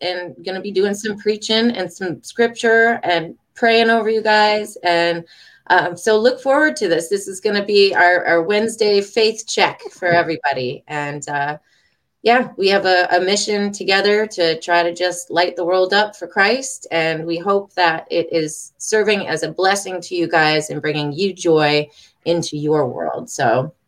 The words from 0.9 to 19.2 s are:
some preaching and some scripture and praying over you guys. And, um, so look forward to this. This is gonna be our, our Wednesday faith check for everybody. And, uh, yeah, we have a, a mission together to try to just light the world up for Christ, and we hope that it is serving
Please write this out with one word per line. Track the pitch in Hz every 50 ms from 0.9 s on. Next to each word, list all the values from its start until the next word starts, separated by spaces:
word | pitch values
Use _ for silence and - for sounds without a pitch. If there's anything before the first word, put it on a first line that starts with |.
| 202
some | 202 - 220 208 208
preaching | - 208 214 208 - - 220 220 226 240
and | 233 - 180 170
some | - - 190 185 151 - -
scripture | - - - 233 233 233 - - 233 226 226 226 226 233 226 -
and | 175 175 165 160 165 - - _ _ _
praying | - 240 233 226 226 226 226
over | 226 226 214 214
you | 226 220
guys. | 214 214 214 214 214 214 214 214 208 226 - -
And, | - 175 170 170 170 170 170 170 170 - - - - - - _ _ -
um, | 180 180 160 - 170
so | 170 - 226 220 214
look | 214 247 262 -
forward | - 269 269 294 311 302 - -
to | 220 180
this. | 165 156 165 -
This | 202 196 - 202
is | 190 -
gonna | - 214 202 202 196
be | 202 208 202 196 196 185
our, | - 175 175 180 175 -
our | - 170 170
Wednesday | 165 180 208 208 220 226 226 - 220 208 208 202
faith | 202 - - 233 220 214 226 - - -
check | - - 190 151 - - - 427
for | - - - 180
everybody. | 170 170 165 160 165 147 - 143 135 131 127 123 143 - - -
And, | 151 147 147 143 151 147 143 -
uh, | 143 143 143 143 151 156 - _ _ _ _ _ _ _ _ _ _ _ -
yeah, | 214 233 254 247 - - -
we | 196 190
have | 196 196 185 185
a, | 185 180 180 -
a | 175 180
mission | 180 185 202 202 - - 208 202 202 202
together | 202 - 190 180 196 196 196 202 208 214 214
to | 214 - - 175 165 160 160
try | - - 175 175
to | 170 170 170
just | 170 180 180 175 175 - -
light | - 165 180 175 175
the | - 180
world | 165 185 185 185 185 202
up | 196 208 208 -
for | - 180
Christ, | 170 - 208 196 202 233 269 269 - - - - -
and | 165 165 160 160 160 156 160
we | 170 170 170
hope | 170 202 202 202 196 196 _
that | - 175 165 160 165 - -
it | - 170 160 - -
is | 165 156 156 160 - - - - _
serving | - - 214 214 208 208 208 202